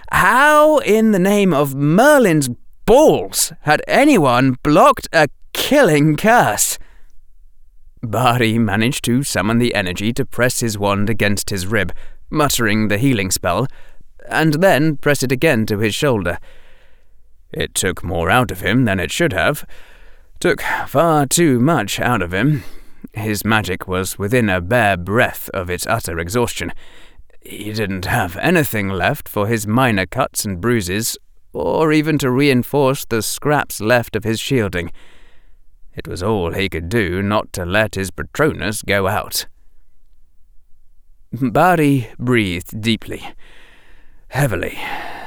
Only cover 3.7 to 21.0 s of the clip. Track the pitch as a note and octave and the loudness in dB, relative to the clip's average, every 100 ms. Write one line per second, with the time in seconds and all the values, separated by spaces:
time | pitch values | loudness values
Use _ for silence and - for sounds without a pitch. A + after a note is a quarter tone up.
3.7 | D3+ - F#3 D4 A#3 C#3 A#2+ C3+ B2 D#3 | 0 2 4 4 4 4 4 2 0 4
4.7 | D#3 C#4+ - - E3 D3 - - - - | 6 6 4 0 2 2 -2 -12 -6 2
5.7 | C#4+ G#3 D3+ D#3 D3 G#3+ A#3 C3 G#2 - | 4 4 4 4 2 4 4 4 0 -4
6.7 | - - - - - - - - - - | -6 -12 -18 -18 -18 -20 -20 -20 -20 -20
7.7 | - - - A#2 A2+ B2 A#2+ A2+ A2+ G#2+ | -20 -20 -12 -6 0 2 4 2 2 2
8.7 | G2+ A#2 - - B2 C#3+ G2+ G2+ A#2 B2 | 2 0 0 0 0 0 -2 2 2 2
9.7 | G#2 F2+ F2+ G#2+ B2 - - B2 - A#2 | 0 -2 -2 -4 -2 -4 0 0 0 -4
10.7 | G#2+ G2+ G2+ G2+ G#2+ G#2 G2+ - G2 F#2 | -2 0 0 0 2 0 0 -2 -4 -2
11.7 | A2 F2+ - - - - D3+ - - A2 | 0 0 -4 -6 -10 -6 0 0 2 2
12.7 | G#2+ G#2 G2+ C#3 A2+ G2 - F#2 F#2 C3 | 2 0 2 2 0 -2 -2 -2 -2 -2
13.7 | - - - - - - C3+ D#3+ D3+ F#3+ | -6 -14 -16 -18 -16 -6 0 0 2 2
14.7 | C3+ D#3 C#3+ D3 C#3 B2+ C3 E3 A#2 G#2+ | 4 2 0 0 0 0 0 2 2 0
15.7 | G2+ A2 - D3 A2 E2+ - - - - | 0 -2 0 0 0 -2 -6 -10 -18 -20
16.7 | - - - - - - - - - - | -20 -20 -20 -20 -20 -20 -20 -12 -8 -6
17.7 | - F#2+ E2+ E2 F2 E2 A#2+ B2 F#2+ F#2+ | -2 -4 -4 -4 -2 2 2 2 -2 0
18.7 | A#2+ A#2 F#2+ - - E3 F#2 F#2+ D3 - | 2 2 0 -2 -2 0 0 0 -2 -8
19.7 | - - - - - - - F3+ - - | -14 -16 -20 -20 -20 -20 -4 -2 -2 -4
20.7 | - - F#3+ | -6 -2 0